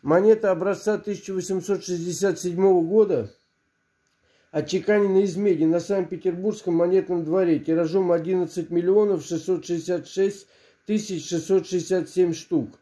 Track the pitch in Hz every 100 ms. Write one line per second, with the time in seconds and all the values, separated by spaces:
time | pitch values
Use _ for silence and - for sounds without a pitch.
0 | 139 165 208 220 214 175 185 196 214 208
1 | 208 202 - 190 180 190 180 196 - 175
2 | 175 156 196 165 180 175 190 180 165 208
3 | 202 147 107 _ _ _ _ _ _ _
4 | _ _ _ _ _ 156 - 185 196 208
5 | 202 190 196 175 208 165 160 170 170 196
6 | 175 175 185 175 202 208 - 165 175 190
7 | - 180 156 185 180 151 151 165 160 190
8 | 180 170 160 185 165 180 156 170 175 202
9 | 208 180 135 165 185 175 - 170 160 180
10 | 139 185 196 196 - _ _ _ - 214
11 | 214 175 - 165 156 190 170 180 165 185
12 | 156 180 175 160 - 160 113 -